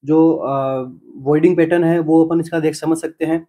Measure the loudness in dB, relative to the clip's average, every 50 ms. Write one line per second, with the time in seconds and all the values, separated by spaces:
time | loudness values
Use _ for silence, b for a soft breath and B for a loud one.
0 | _ 0 2 4 4 4 2 0 -4 -6 -4 -4 -4 -4 -4 -6 -8 -10 -14 -20
1 | _ -20 -20 -10 -2 0 0 4 4 2 4 4 2 2 2 0 2 2 0 0
2 | 0 2 4 4 4 4 0 -2 -2 -2 -4 -2 -2 -2 -4 -4 -2 -2 -2 -2
3 | -4 -10 -6 _ -4 -2 -2 -4 -6